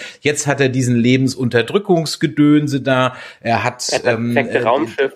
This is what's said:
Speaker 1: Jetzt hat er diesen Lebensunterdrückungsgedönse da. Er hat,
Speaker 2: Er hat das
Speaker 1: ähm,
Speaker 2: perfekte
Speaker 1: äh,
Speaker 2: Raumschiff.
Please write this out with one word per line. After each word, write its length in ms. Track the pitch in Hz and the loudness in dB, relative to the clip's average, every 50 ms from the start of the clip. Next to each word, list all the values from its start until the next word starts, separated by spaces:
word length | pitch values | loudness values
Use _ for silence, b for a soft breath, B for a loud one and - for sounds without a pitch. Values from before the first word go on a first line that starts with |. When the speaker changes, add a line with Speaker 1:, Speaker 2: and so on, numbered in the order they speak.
| B B B B | B B B B
Speaker 1:
Jetzt 260 | - 139 143 - - | -4 -2 -2 -2 -2
hat 140 | 143 139 123 | -2 0 2
er 80 | 139 127 | 0 0
diesen 280 | 120 131 123 123 123 | 0 0 0 2 2
Lebensunterdrückungsgedönse 1800 | 117 113 123 127 131 131 127 - - 135 117 123 117 113 120 139 202 202 - 180 165 156 143 - - 170 156 - 151 147 147 151 151 147 135 131 135 | 2 4 4 4 4 2 0 -2 -2 -2 0 0 0 0 0 -2 -2 0 0 0 0 0 -4 -4 -4 -4 -2 2 2 4 4 4 4 2 0 -4 -2
da. 360 | 113 135 131 127 127 127 B B B B B B | 0 0 0 2 0 0 B B B B B B
Er 240 | - 117 113 113 117 | -2 -2 0 0 0
hat, 240 | 123 - - - - | -2 -4 -6 -6 -4
Speaker 2:
Er 80 | 135 127 | -4 -2
hat 60 | - | 0
das 80 | - 113 | -2 -2
Speaker 1:
ähm, 200 | 110 117 120 120 | 0 -2 -2 0
Speaker 2:
perfekte 240 | 143 120 - - 139 | 0 0 0 -2 -2
Speaker 1:
äh, 40 | |
Speaker 2:
Raumschiff. 500 | 120 110 123 139 156 113 101 - 135 - - | 0 0 0 0 0 -2 -2 -2 -2 -2 -4